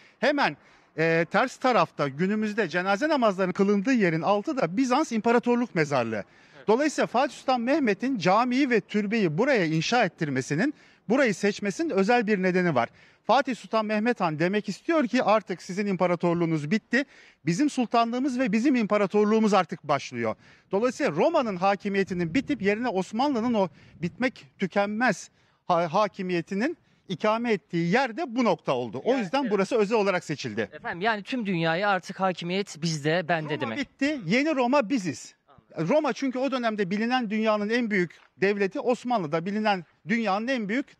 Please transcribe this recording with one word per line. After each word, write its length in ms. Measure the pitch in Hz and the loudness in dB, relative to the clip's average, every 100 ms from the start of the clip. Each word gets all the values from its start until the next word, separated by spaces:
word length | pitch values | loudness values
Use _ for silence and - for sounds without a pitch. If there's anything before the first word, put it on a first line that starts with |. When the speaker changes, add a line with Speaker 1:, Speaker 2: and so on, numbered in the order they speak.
| - - | -20 -2
Speaker 1:
hemen, 380 | 254 294 202 143 _ _ _ - | 0 2 0 -2 _ _ _ -2
e, 280 | 165 165 170 | 2 2 2
ters 260 | 196 254 - | 0 0 0
tarafta 500 | 254 214 160 - 143 | 2 4 2 0 -4
günümüzde 640 | 139 190 214 214 208 180 | -2 -2 0 -2 -2 -2
cenaze 400 | 175 190 202 302 | -2 0 0 2
namazlarının 440 | 294 226 185 185 | 2 2 2 -2
kılındığı 400 | 180 196 202 202 | 2 2 2 2
yerin 280 | 254 180 160 | 4 4 2
altı 360 | 160 208 262 262 | 2 0 0 -2
da 200 | 170 196 | -2 0
Bizans 340 | 262 254 - | 0 0 0
İmparatorluk 640 | 226 233 233 247 240 247 170 | 0 2 2 2 0 0 0
Mezarlığı. 400 | 139 139 113 107 - _ - 139 | 0 0 0 -4 -8 _ -20 -8
Speaker 2:
Evet. 120 | 135 | 0
Speaker 1:
Dolayısıyla 400 | 233 302 - 208 | 2 2 0 0
Fatih 280 | 233 285 - | 0 -2 -4
Sultan 260 | - 254 | -2 -2
Mehmet'in 560 | 233 311 247 196 254 247 | 2 2 2 0 -2 0
camiyi 520 | 175 202 247 247 277 | 2 2 2 0 2
ve 120 | 226 | 0
türbeyi 560 | - 208 202 226 180 151 | 0 -2 0 0 0 2
buraya 280 | 269 240 165 | 2 2 2
inşa 400 | 160 - 247 185 | 0 0 2 0
ettirmesinin, 680 | - 151 131 127 147 277 - - _ - | -2 -2 -2 -2 0 -2 -4 -18 _ 0
burayı 260 | 247 254 185 | 2 2 2
seçmesinin 540 | 202 - 202 - 330 | -2 -2 -6 -4 -2
özel 380 | 190 196 247 208 | 0 2 2 2
bir 140 | 202 | 2
nedeni 340 | 185 180 180 127 | 2 2 2 2
var. 140 | 117 _ - _ | 0 _ -20 _
Fatih 320 | - 247 269 220 | 2 2 2 -4
Sultan 300 | - 220 214 | -4 -2 0
Mehmet 360 | 214 226 233 | 0 0 0
Han 180 | 175 151 | -2 0
demek 300 | 175 208 202 | 0 0 -4
istiyor 380 | - - 320 247 | -8 0 0 2
ki 160 | 254 | 2
artık 380 | 185 214 - 180 | 2 2 0 -12
sizin 260 | - 185 202 | -8 -4 -2
imparatorluğunuz 840 | 180 180 175 175 170 165 160 147 | 0 0 2 0 0 0 -2 -2
bitti. 320 | 220 - 247 285 - - _ 151 | -4 0 -2 -2 -10 -20 _ -4
Bizim 240 | 175 294 | 0 0
sultanlığımız 720 | - 226 233 233 247 277 247 | 0 0 2 2 0 -2 -2
ve 120 | 262 | 0
bizim 240 | 220 269 247 | 2 2 2
imparatorluğumuz 760 | 208 208 196 208 208 220 220 | 2 2 2 2 2 4 4
artık 300 | 196 175 180 | 2 2 -6
başlıyor. 520 | 147 139 - 120 110 - - - - | -2 -2 -2 -4 -4 -4 -12 -20 -4
Dolayısıyla 400 | 196 247 - 262 | 0 0 0 -2
Roma'nın 440 | 151 285 330 233 180 | 2 2 2 0 0
hakimiyetinin 760 | 196 202 202 196 196 180 170 | 0 0 -2 -2 -2 -2 -2
bitip 280 | 214 - 277 | -2 -2 -2
yerine 260 | 196 208 254 | 0 0 -2
Osmanlı'nın 640 | 190 180 220 294 240 240 | -4 -4 -2 0 0 0
o 160 | 220 185 - - - | 0 -2 -4 -20 -8
bitmek 440 | 170 - 247 - - - | -8 -4 -4 -4 -18 -6
tükenmez 680 | 190 202 202 214 254 180 - _ _ _ - | -2 0 0 0 0 -2 -8 _ _ _ -2
ha-, 260 | 170 170 | 0 2
hakimiyetinin 840 | 180 208 - 185 175 - 196 277 339 _ _ - | 2 0 -2 -4 -4 -2 -2 -2 -4 _ _ -10
ikame 440 | 185 214 226 240 | -2 0 0 0
ettiği 380 | 208 - 170 170 | -2 -2 -2 2
yer 260 | 226 262 220 | 2 2 -4
de 180 | 330 226 | -4 0
bu 80 | |
nokta 300 | 226 160 - | 2 0 0
oldu. 280 | 127 123 120 - | -2 -2 -4 0
O 60 | |
Speaker 3:
Yani, 100 | 269 | 0
Speaker 1:
yüzden 200 | 190 269 | 0 -2
Speaker 3:
evet. 100 | 247 | 0
Speaker 1:
burası 240 | 196 190 240 | 0 0 0
özel 220 | 202 226 | 2 2
olarak 260 | 196 180 | 2 0
seçildi. 460 | - 143 123 107 101 | -2 -6 -6 -4 -6
Speaker 3:
Efendim 280 | 151 226 175 | -6 -10 -4
yani 220 | 220 208 | -2 -4
tüm 220 | 190 254 202 | -4 -6 -4
dünyaya 440 | 175 165 165 208 | -2 0 0 0
artık 300 | 185 - 190 | -2 -4 -2
hakimiyet 640 | 190 180 170 185 202 151 | -2 -2 -4 -4 -6 -6
bizde, 460 | 165 156 147 170 170 | -4 -2 0 0 0
bende 260 | 165 151 | -2 -2
Speaker 1:
Roma 80 | 151 | -4
Speaker 3:
demek. 180 | - - | -4 -6
Speaker 1:
bitti, 420 | 262 - 277 302 160 | -8 -4 -4 -2 0
yeni 300 | 240 302 262 | 0 2 0
Roma 340 | 240 285 202 | 2 2 0
biziz. 460 | 269 180 113 - _ _ - _ - | -2 -4 -8 -14 _ _ -20 _ -6
Roma 340 | 160 302 294 | 0 2 0
çünkü 260 | 214 269 247 | -2 -4 -2
o 120 | 269 | -2
dönemde 380 | 254 233 208 185 | -2 -2 -2 -2
bilinen 400 | 202 226 254 220 | -2 0 0 -2
dünyanın 400 | 214 220 214 208 | 0 0 0 0
en 220 | 240 233 | -2 0
büyük 200 | 202 175 - _ - | 0 -2 -6 _ -2
devleti, 420 | 190 202 196 285 | 0 0 -2 -2
Osmanlı'da 640 | 226 240 247 233 156 165 180 | -2 -2 -2 -2 -2 -4 -2
bilinen 400 | 214 214 190 - _ 147 | -2 0 -2 -4 _ -4
dünyanın 400 | 233 214 202 233 | -2 0 -2 -2
en 220 | 262 196 | -4 -2
büyük 160 | 247 - | -4 -6